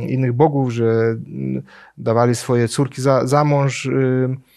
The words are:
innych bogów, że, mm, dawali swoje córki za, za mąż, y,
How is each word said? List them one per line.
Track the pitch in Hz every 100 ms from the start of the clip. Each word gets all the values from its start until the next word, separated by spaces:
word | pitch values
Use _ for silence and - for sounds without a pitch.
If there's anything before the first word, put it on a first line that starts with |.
| 117
innych | 127 131
bogów, | 120 160 143 127
że, | 117 113
mm, | 113 113 113 - 135 131 131 - - - -
dawali | 120 113 120 117
swoje | - 120 117
córki | - 139 -
za, | 135 131 127
za | 147
mąż, | 147 143 139 123 131
y, | 135 131 127 127 131 _